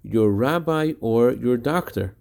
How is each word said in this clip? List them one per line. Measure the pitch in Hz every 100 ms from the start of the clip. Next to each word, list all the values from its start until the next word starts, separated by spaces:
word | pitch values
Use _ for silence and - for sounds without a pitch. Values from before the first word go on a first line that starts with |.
your | 104 110 107
rabbi | 101 127 170 165 156 156 -
or | 113 117 120
your | 127 120 123
doctor? | 139 170 175 107 95 -